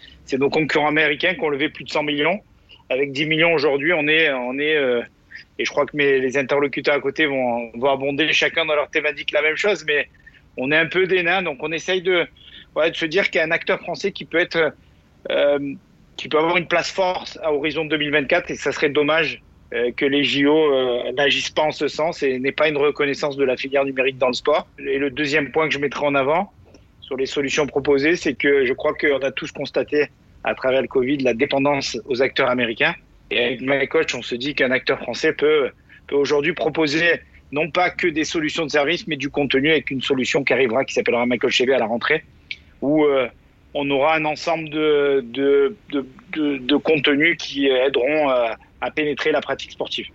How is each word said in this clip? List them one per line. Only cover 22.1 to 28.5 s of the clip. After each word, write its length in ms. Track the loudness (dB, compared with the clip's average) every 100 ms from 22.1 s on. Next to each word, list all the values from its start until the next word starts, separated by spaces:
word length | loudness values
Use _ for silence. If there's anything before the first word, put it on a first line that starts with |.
| -2
et 160 | -2 0
n'aient 100 | -2
pas 180 | 0 2
une 80 | 2
reconnaissance 600 | 0 2 -2 -2 -4 0
de 80 |
la 120 | 0 0
filière 280 | -2 -2
numérique 340 | 0 0 -2 0
dans 80 | 0
le 60 |
sport. 340 | 0 0 0 -2 -8
Et 180 | -4 -2
le 120 | -2
deuxième 420 | -2 0 0 0
point 160 | 0 0
que 60 |
je 40 | 0
mettrai 260 | -4 -2
en 120 | 0 2
avant 360 | 2 0 -2 -10 -20 -20 _ _
sur 160 | -10 -6
les 100 | -4
solutions 420 | -2 -2 0 0
proposées, 480 | 0 2 4 4 2
c'est 180 | 0
que 300 | 0 2